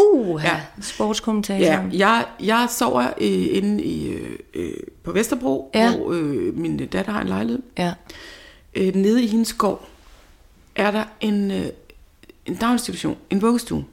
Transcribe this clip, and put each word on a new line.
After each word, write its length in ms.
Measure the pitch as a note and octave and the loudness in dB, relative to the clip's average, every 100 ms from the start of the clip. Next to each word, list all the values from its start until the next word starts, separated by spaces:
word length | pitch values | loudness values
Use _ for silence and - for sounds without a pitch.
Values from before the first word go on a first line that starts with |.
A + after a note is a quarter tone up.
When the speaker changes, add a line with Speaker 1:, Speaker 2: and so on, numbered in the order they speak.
| G#4 | 8
Speaker 1:
Uha, 340 | D#4+ G3+ D#3+ F3 | 6 2 -2 -2
Speaker 2:
Ja. 120 | E3+ - - | -2 -6 -14
Speaker 1:
sportskommentatoren. 1080 | G3+ - G#3+ G#3+ - G#3+ G3+ G3 F3+ D#3 F#3+ | -10 -2 -2 -2 0 -2 0 2 2 2 0
Speaker 2:
Ja, 160 | F3+ G3 | 2 4
jeg, 160 | A#3 A#3+ - | 2 0 -4
jeg 260 | F#3 A3+ A#3+ - | 0 2 2 0
sover, 240 | A#3+ B2 - - | 0 2 0 0
øh, 260 | G#3 F#3+ F3+ G3 | 0 2 2 0
inde 260 | G3+ G#3 | 0 0
i, 260 | - D#3 C#3+ | -2 -4 -4
øh, 280 | - - - - | -6 -8 -12 -12
øh, 180 | - E2+ - - - | -8 -8 -8 -14 -14
på 80 | D#3+ | -4
Vesterbro, 580 | F3 A#3 B3+ B3+ C4+ - | -2 0 -2 -2 -2 0
Speaker 1:
Ja. 220 | A3 A3+ A3+ | 4 4 4
Speaker 2:
hvor, 160 | - | 0
øh, 460 | E3+ D3+ B2+ F2 - | -2 -2 -2 -2 -2
min 280 | E3 D3 C3+ | -2 -4 -4
datter 260 | F#3 F#3+ | -4 -4
har 80 | G#3 | -4
en 80 | F#3+ | -2
lejlighed. 340 | F#3+ A3+ A#3+ - - | -2 -2 -4 -6 -4
Speaker 1:
Ja. 140 | F3 - - - - - - - - | -4 -4 -12 -20 -20 -20 -20 -20 -10
Speaker 2:
Øh, 200 | - F#3+ | -2 0
nede 280 | F#3 G3 A#3 | 2 4 4
i 40 | A#3+ | 4
hendes 260 | A3+ A3+ | 2 0
gård 360 | - G#3+ - - - - - - - _ _ _ - | 0 -2 -2 -8 -20 -20 -20 -20 -20 _ _ _ -2
er 140 | G3+ | 0
der 140 | G#3 G#3+ - | 0 -4 -4
en, 300 | G#3+ G#3 G3 | -2 0 0
øh, 160 | F#3+ E3 - - - - _ - - - | -2 -4 -8 -18 -20 -20 _ -20 -14 -10
en 80 | |
daginstitution, 600 | F3+ A#3 A#3+ A#3 F3+ D#3+ - - | -2 0 0 -2 -4 -4 -6 -2
en 120 | G3 | 0
vuggestue. 420 | A3 A#3+ - D#3 C#3 | 2 2 0 -6 -6